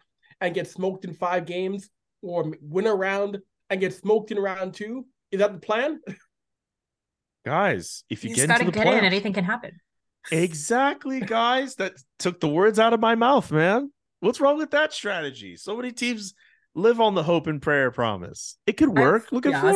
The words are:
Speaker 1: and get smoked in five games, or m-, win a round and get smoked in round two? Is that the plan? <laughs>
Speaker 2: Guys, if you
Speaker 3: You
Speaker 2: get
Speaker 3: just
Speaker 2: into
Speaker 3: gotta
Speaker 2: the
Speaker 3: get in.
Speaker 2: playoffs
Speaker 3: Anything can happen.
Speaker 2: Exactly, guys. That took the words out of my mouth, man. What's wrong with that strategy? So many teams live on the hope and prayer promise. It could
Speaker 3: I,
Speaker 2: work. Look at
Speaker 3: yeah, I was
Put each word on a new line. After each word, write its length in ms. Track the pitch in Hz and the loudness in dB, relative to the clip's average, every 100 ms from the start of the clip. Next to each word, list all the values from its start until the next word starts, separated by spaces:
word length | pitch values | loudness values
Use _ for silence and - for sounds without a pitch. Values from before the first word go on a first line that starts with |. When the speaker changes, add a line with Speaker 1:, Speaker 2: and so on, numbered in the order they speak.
| _ _ _ - | _ _ _ -6
Speaker 1:
and 140 | 180 | -4
get 140 | 175 165 | -4 -6
smoked 360 | - 185 190 | -4 -4 -4
in 100 | 185 | -10
five 320 | 156 180 180 165 | -6 -2 -2 -2
games, 420 | 175 190 202 - _ _ _ | -4 -4 -6 -10 _ _ _
or 220 | - 175 | -6 -4
m-, 100 | 156 156 | -4 -6
win 260 | 147 165 220 | -6 -2 0
a 80 | |
round 440 | 202 190 196 202 202 - _ - | 0 0 -2 -2 -6 -14 _ -6
and 100 | 196 | -2
get 140 | 185 | -4
smoked 360 | - 196 220 214 | -2 0 0 0
in 80 | 208 | -4
round 360 | 196 185 185 | -2 -4 -8
two? 320 | - 208 247 254 _ _ | -8 -10 -10 -14 _ _
Is 80 | 190 | 0
that 140 | 202 | 0
the 80 | 190 | 0
plan? 400 | - 214 277 311 - | -4 -2 -2 -6 -12
<laughs> 1400 | - _ _ _ _ _ _ _ _ _ _ _ _ - | -18 _ _ _ _ _ _ _ _ _ _ _ _ -4
Speaker 2:
Guys, 580 | 156 196 107 82 - - | 0 0 0 -6 -14 -12
if 140 | - | -10
you 60 | 120 | -6
Speaker 3:
You 60 | 226 | -2
Speaker 2:
get 120 | 147 | 2
Speaker 3:
just 120 | 233 | 2
Speaker 2:
into 120 | 240 | 0
Speaker 3:
gotta 60 | 165 | 0
Speaker 2:
the 60 | |
Speaker 3:
get 20 | 180 | 2
in. 140 | 220 | 2
Speaker 2:
playoffs 60 | 196 | 2
Speaker 3:
Anything 260 | 190 208 | 0 -2
can 120 | 196 | -2
happen. 360 | 180 233 - - _ _ _ _ - | -2 -4 -8 -18 _ _ _ _ -4
Speaker 2:
Exactly, 880 | 165 175 156 147 233 277 285 - 262 | -2 0 -2 -2 2 2 0 -6 -6
guys. 560 | 190 226 233 254 269 - | -2 0 2 0 -2 -6
That 180 | 190 - _ - | -8 -8 _ -6
took 220 | 190 180 | -4 -2
the 80 | 156 | 0
words 300 | 151 208 214 | 4 4 6
out 140 | 226 | 4
of 80 | 226 | 4
my 140 | 226 | 2
mouth, 360 | 226 233 277 - | 4 4 4 2
man. 400 | 156 165 214 285 - _ _ | 2 2 2 -2 -10 _ _
What's 200 | 185 247 | -2 2
wrong 200 | 277 302 | 2 2
with 140 | 302 | 0
that 200 | 294 302 | 0 0
strategy? 640 | - 208 185 147 117 98 85 | -2 -6 -6 -6 -10 -16 -16
So 180 | - 220 | -10 -8
many 160 | 247 | -8
teams 420 | 240 240 226 196 - _ _ _ | -4 -4 -4 -8 -18 _ _ _
live 260 | - 214 233 | 0 2 4
on 140 | 220 | 4
the 80 | 190 | 2
hope 240 | 151 170 156 | 2 0 0
and 160 | 151 | -4
prayer 280 | 156 143 131 | 0 2 2
promise. 680 | 117 117 98 87 - - - - | 0 -2 -2 -8 -14 -18 -10 -4
It 80 | - | 2
could 140 | 302 160 | 4 6
Speaker 3:
I, 20 | |
Speaker 2:
work. 320 | 131 208 - | 4 4 0
Look 140 | 247 277 | -2 0
at 60 | |
Speaker 3:
yeah, 100 | 277 | 2
I 20 | |
was 60 | 381 | 4